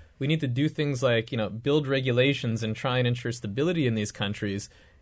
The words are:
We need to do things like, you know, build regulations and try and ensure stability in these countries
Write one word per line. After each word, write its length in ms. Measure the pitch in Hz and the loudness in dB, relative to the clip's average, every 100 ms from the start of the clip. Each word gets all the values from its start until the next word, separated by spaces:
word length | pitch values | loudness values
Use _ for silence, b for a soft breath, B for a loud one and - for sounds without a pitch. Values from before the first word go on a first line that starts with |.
| B - | B -6
We 80 | 135 | 0
need 140 | 156 | 0
to 60 | 139 | 0
do 200 | 123 151 | 0 0
things 340 | 156 147 131 | 0 -2 0
like, 300 | 127 117 117 | 2 2 0
you 60 | 120 | -2
know, 120 | 101 | -4
build 380 | 110 139 151 135 | -2 2 2 2
regulations 760 | 139 127 120 135 139 120 110 | 0 2 4 4 2 0 -2
and 120 | 113 110 | -2 -2
try 220 | 131 123 | -2 2
and 100 | 123 | 2
ensure 240 | 123 120 | 0 -2
stability 560 | 117 104 104 160 170 127 | -4 -4 -2 0 2 2
in 80 | 110 | 2
these 160 | 104 | -2
countries 580 | - 101 104 104 98 - b b b | -2 -4 -2 -2 -4 -6 b b b